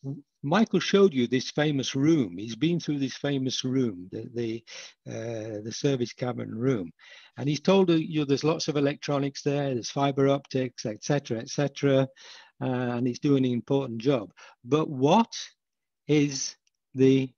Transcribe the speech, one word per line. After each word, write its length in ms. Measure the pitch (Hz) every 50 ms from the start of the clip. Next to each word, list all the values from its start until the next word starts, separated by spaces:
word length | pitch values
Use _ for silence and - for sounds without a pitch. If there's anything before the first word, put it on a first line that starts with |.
| -
W-, 180 | 135 139 - - _ _ _ -
Michael 360 | 143 156 202 226 - - 185
showed 340 | - - - 202 196 190 156
you 140 | 131 120 117
this 240 | 127 131 123 -
famous 440 | - - 147 156 151 139 123 - -
room. 420 | 135 135 151 165 160 127 95 87 87
He's 180 | 104 117 113
been 240 | 110 131 165 175 165
through 200 | - - 151 143
this 180 | 139 127 - -
famous 460 | - 143 143 135 131 131 123 - -
room, 460 | 131 127 135 131 117 98 90 90 95
the, 180 | 104 107 113 123 120
the, 300 | 117 120 113 113 117 _ - - - - - - _ _ 127
uh, 500 | 117 113 110 117 117 110 107 113 110 104 107
the 80 | 113
service 420 | 110 - - 147 139 127 120 110 -
cabin 400 | _ 135 123 120 120 113 107 107
room. 360 | 110 117 135 135 110 90 82 - _ _ - - - - - _ -
And 100 | 123 139
he's 120 | 151 139
told 280 | _ - 190 196 190 175
you 360 | 170 160 156 160 165 151 151
there's 180 | 135 139 131 -
lots 240 | 151 156 - - -
of 100 | 151 147
electronics 640 | 143 143 147 - - - 147 143 139 139 139 -
there, 320 | - 147 139 143 143 139 131
there's 180 | 120 104 -
fiber 380 | - 143 139 139 139 135 135 139
optics, 560 | 139 139 139 _ - 131 127 127 _ - -
et 180 | 120 107 104 -
cetera, 360 | - 151 143 139 - 120 113
et 100 | 120 139
cetera, 580 | - - 147 135 139 - - 143 135 135 135 131 _ _ - - - - - _ _ _
uh, 40 | 127
and 420 | 131 127 123 127 123 120 120 123 127
he's 120 | 123 120
doing 260 | - 147 143 135 131
an 60 | 127 123
important 480 | 120 113 - 143 139 135 127 117 117
job. 300 | 107 135 147 123 101 90 _ _ - - - _ _
But 260 | 120 131 151 160 160
what 440 | 156 127 127 143 170 220 226 - - - - - _ _ _ _ _ _ _ _ _ _ _ -
is 480 | 147 151 143 147 139 135 - - - _ _ _ _ _ _ _ _
the 360 | 131 131 131 135 135 131 131 _